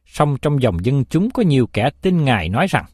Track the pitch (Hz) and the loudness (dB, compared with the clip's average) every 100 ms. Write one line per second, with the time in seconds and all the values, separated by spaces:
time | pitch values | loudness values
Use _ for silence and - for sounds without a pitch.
0 | _ - 151 135 147 143 123 85 104 139 | _ -2 0 0 -2 0 0 0 0 -2
1 | 123 160 220 262 190 135 117 101 127 - | 0 -2 -2 0 2 2 2 0 -2 -2
2 | 190 175 135 107 82 110 185 185 175 | -2 0 2 0 0 -2 0 -2 -6